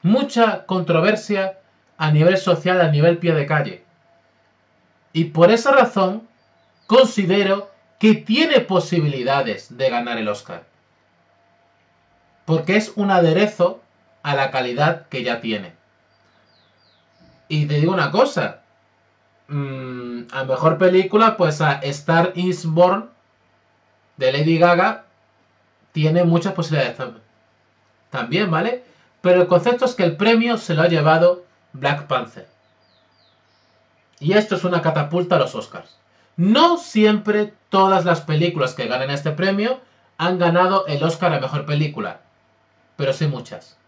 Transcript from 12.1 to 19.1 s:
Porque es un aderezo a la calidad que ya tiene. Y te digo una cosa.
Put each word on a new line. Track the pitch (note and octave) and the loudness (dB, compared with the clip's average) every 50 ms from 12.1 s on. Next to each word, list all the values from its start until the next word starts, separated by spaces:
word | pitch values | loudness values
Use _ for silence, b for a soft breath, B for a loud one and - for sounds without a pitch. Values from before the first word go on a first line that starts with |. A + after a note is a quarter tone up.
| _ _ _ _ _ _ _ | _ _ _ _ _ _ _
Porque | - D#3+ D3+ D3 F3 F#3+ | -2 -2 -2 0 0 0
es | G#3+ G#3+ - - | 0 0 -2 -6
un | G#3 G3+ G3 | -4 0 2
aderezo | F#3+ F3+ E3+ D#3+ D#3+ F#3 G#3 G#3 - - F3 F3+ - - _ _ _ _ _ _ _ _ - | 2 4 4 4 4 2 0 0 0 0 0 0 0 -6 _ _ _ _ _ _ _ _ -6
a | D3 C#3+ | -4 -2
la | C#3 C3+ C3+ | -2 -2 -2
calidad | C3+ C3 B2 B2 A#2+ C3 D3 E3 E3+ - - | -4 -4 -4 -4 -2 -2 0 -2 -2 -4 -10
que | _ - B2+ A#2 | _ -10 -8 -6
ya | B2 A#2 A#2 | -6 -6 -6
tiene. | - A2+ G#2+ G2+ F#2 E2+ - _ _ _ _ _ _ _ _ _ _ _ _ _ _ _ _ _ _ _ _ _ _ _ _ _ _ _ _ _ _ _ _ _ _ | -6 -6 -6 -6 -8 -14 -20 _ _ _ _ _ _ _ _ _ _ _ _ _ _ _ _ _ _ _ _ _ _ _ _ _ _ _ _ _ _ _ _ _ _
Y | _ D#3 D3+ D3 | _ -4 -2 -2
te | D3 D3 | 0 0
digo | D3 D3+ F3 | 0 0 0
una | F#3+ F3+ D3 C#3+ | 0 -2 -2 -2
cosa. | D3+ G#3 C4+ C#4+ - E3+ C3 G#2 - - _ _ _ _ _ _ _ _ _ _ | 0 0 0 0 0 -4 -6 -6 -8 -14 _ _ _ _ _ _ _ _ _ _